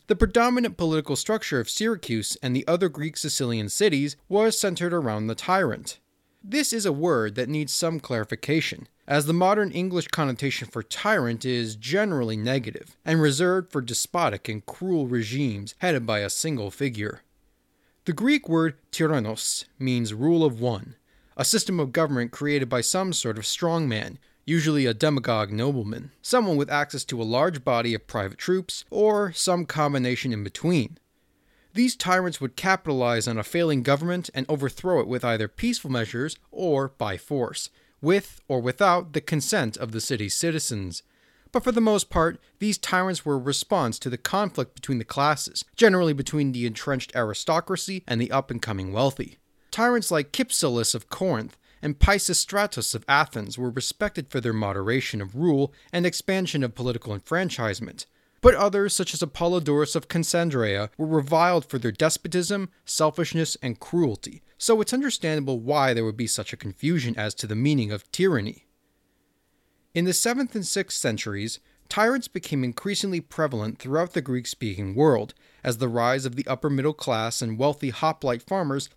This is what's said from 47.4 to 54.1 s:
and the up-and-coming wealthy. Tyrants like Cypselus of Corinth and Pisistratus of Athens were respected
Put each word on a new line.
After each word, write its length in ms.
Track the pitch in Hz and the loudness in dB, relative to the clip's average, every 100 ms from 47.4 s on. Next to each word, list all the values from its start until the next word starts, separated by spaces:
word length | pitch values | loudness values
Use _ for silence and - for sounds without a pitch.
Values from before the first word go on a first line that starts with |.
| - 165 - 180 - 190 - | 0 0 0 -4 -4 -8 -2
and 140 | 117 | -2
the 100 | 120 | 0
up-and-coming 640 | 135 135 120 - 101 95 | 0 -2 -6 -6 -6 -4
wealthy. 460 | 98 135 131 127 - _ _ _ | 0 0 0 -8 -12 _ _ _
Tyrants 400 | - 233 247 - | 0 2 2 2
like 200 | 165 143 | 0 0
Cypselus 640 | - 247 - 151 120 113 | -2 -2 0 0 2 0
of 160 | 123 - | -2 -6
Corinth 480 | - 190 123 113 - _ _ | -4 -2 0 -4 -12 _ _
and 180 | 151 143 | -6 4
Pisistratus 960 | - 202 - 175 - 202 208 - 110 113 | 6 6 2 0 0 0 0 -2 -4 -4
of 100 | - | 2
Athens 520 | 143 151 117 101 - | 4 4 -2 -8 -6
were 100 | 127 | -4
respected 580 | 120 - - 208 | -4 -6 -4 -4